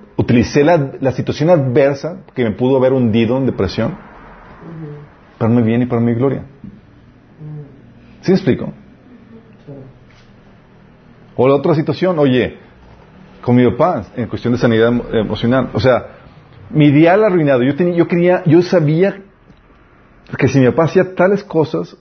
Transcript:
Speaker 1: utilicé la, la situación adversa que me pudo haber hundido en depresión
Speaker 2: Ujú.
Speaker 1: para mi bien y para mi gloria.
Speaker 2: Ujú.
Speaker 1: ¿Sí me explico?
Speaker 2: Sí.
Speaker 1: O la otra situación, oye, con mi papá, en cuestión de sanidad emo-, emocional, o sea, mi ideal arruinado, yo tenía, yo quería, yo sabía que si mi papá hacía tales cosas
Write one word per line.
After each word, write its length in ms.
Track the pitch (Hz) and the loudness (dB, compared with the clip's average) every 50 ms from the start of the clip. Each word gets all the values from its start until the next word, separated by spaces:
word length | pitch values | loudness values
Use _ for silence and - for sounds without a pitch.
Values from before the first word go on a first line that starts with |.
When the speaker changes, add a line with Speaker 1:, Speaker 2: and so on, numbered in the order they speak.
| - - - - | -20 -18 -6 -4
Speaker 1:
utilicé 460 | - - 117 123 110 - - 147 143 | -2 2 2 2 2 2 2 2 2
la, 300 | 156 175 165 139 135 - - | 4 2 2 0 -2 -6 -6
la 120 | 135 131 | -4 -4
situación 380 | 120 - 110 - 135 - 147 165 | -4 -4 -6 -6 -4 -2 0 2
adversa 760 | 180 160 131 127 120 127 139 139 143 139 - 156 175 95 - - - | 2 2 2 0 2 2 2 2 0 -4 -8 -12 -12 -12 -18 -16 -6
que 100 | 131 120 | -4 -2
me 80 | 110 | -2
pudo 260 | 95 98 123 127 139 131 | -2 -2 0 0 2 2
haber 140 | 127 131 | 2 2
hundido 460 | 135 131 123 113 104 117 117 107 123 135 | 2 2 0 2 2 2 2 0 0 -2
en 80 | 135 | -2
depresión 460 | 120 104 - 98 92 - - 110 151 | -2 -2 -2 -4 -4 -2 -4 -4 -6
Speaker 2:
Ujú. 1500 | 180 - - - - - - - - - - - - - 156 165 165 160 160 147 147 147 147 - - _ - _ - - | -6 -10 -16 -20 -20 -20 -20 -20 -20 -20 -20 -20 -20 -20 -20 -18 -16 -16 -16 -16 -16 -18 -20 -20 -20 _ -20 _ -10 -6
Speaker 1:
para 160 | 117 110 117 | -2 0 0
mi 80 | 123 | 2
bien 220 | 123 110 117 120 123 | 2 0 0 0 -2
y 20 | |
para 160 | 123 123 117 | -2 -2 -2
mi 120 | 117 117 120 | 0 0 0
gloria. 260 | 117 127 139 131 - | 0 -2 -2 -2 -4
Speaker 2:
Ujú. 1300 | - - - - - - - - - - - - - - - _ _ _ - - 151 151 151 151 143 135 - - - - - - - - - - | -10 -14 -20 -20 -20 -20 -20 -20 -20 -20 -20 -20 -20 -20 -20 _ _ _ -20 -20 -18 -16 -16 -16 -18 -20 -20 -20 -20 -20 -20 -20 -20 -20 -20 -12
Speaker 1:
¿Sí 100 | - 165 | -2 -2
me 40 | 190 | 0
explico? 380 | 185 - 143 110 - - - - - - - - - - - - - - - 226 226 - - - - - | 0 0 -2 -2 -2 -4 -12 -14 -16 -20 -20 -20 -20 -20 -20 -20 -20 -20 -20 -20 -20 -20 -20 -20 -20 -20
Speaker 2:
Sí. 80 | 147 139 135 131 131 - - - - - - - _ - - - - - - _ _ _ - - - - _ _ - - - - - - | -20 -20 -20 -20 -20 -20 -20 -20 -20 -20 -20 -20 _ -20 -20 -20 -20 -20 -20 _ _ _ -20 -20 -20 -20 _ _ -20 -20 -20 -20 -14 -2
Speaker 1:
O 120 | - 120 135 | 0 2 2
la 80 | 139 | 2
otra 200 | 139 185 175 160 | 2 2 0 0
situación, 420 | 151 147 156 135 - 175 185 180 151 | 0 0 -4 -4 -2 -2 -2 0 0
oye, 380 | 147 135 127 123 107 87 - - - - - - - - - - - - - - - - - - | 2 2 2 2 0 -2 -4 -12 -20 -20 -20 -20 -20 -20 -20 -20 -20 -20 -20 -20 -20 -20 -20 -10
con 140 | - - 120 | -2 0 2
mi 140 | 123 123 117 | 4 4 2
papá, 360 | - - 151 180 175 127 101 - - | 2 0 -2 -2 -2 -4 -8 -10 -10
en 120 | 127 117 92 | -10 -10 -8
cuestión 260 | - 104 - 117 123 | -8 -6 -4 -4 -2
de 60 | 113 | 0
sanidad 280 | - 123 113 110 113 117 | 0 0 2 2 2 2
emo-, 180 | 120 120 117 - | 0 -2 -4 -4
emocional, 580 | - 117 104 95 107 - - 117 127 135 123 - - | -4 -4 -2 -2 -4 -4 -2 0 0 0 -2 -2 -4
o 60 | 104 | -2
sea, 280 | 95 131 123 107 - - - - - - - - - - - - - - | 2 2 2 2 0 -6 -20 -20 -20 -20 -20 -20 -20 -20 -20 -20 -18 -6
mi 180 | - 151 147 147 | 0 2 4 4
ideal 360 | 139 147 165 165 180 208 220 | 6 6 4 4 4 4 2
arruinado, 380 | 214 180 175 151 143 135 123 120 | 2 2 2 2 2 2 2 2
yo 120 | 135 143 | 0 0
tenía, 200 | 139 180 175 175 | 0 -2 -2 0
yo 120 | 170 165 165 | 0 0 0
quería, 360 | 185 175 175 180 180 180 - | 0 0 2 2 2 0 2
yo 160 | 165 147 175 175 | 4 4 4 4
sabía 580 | - 196 180 156 143 156 165 185 196 196 - - - _ _ _ _ - _ _ _ _ _ _ _ _ _ _ _ _ _ _ - - - | 4 2 0 2 2 2 2 0 0 -2 -6 -16 -20 _ _ _ _ -20 _ _ _ _ _ _ _ _ _ _ _ _ _ _ -16 -6 -2
que 100 | - 117 | -2 0
si 120 | - 139 | 2 4
mi 60 | 127 123 | 2 2
papá 180 | - 151 165 | 2 2 0
hacía 300 | 156 - 190 180 180 - | 0 2 0 0 0 0
tales 280 | - 175 190 202 190 - | 0 0 0 0 -2 -4
cosas 520 | - - 160 151 - - 165 175 - - - | -4 -2 -2 -2 -2 -4 -8 -8 -8 -14 -10